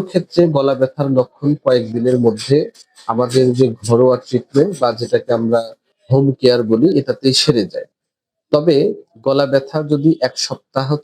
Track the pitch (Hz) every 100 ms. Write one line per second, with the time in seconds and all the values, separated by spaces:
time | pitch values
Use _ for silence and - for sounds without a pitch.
0 | 190 180 - 175 175 143 139 127 131 -
1 | 139 127 123 _ 143 147 135 123 110 117
2 | 123 123 117 107 - 143 226 - _ _
3 | - 113 123 131 127 123 127 117 107 117
4 | 127 123 - 123 - 139 190 170 120 113
5 | 113 117 123 117 113 117 113 - _ _
6 | - 135 139 127 123 120 110 113 165 -
7 | 131 - 135 123 - 120 92 - - _
8 | _ _ _ _ _ 147 165 139 202 -
9 | - 113 131 135 135 139 - 156 147 147
10 | 156 - 127 - - 127 _ 135 135 147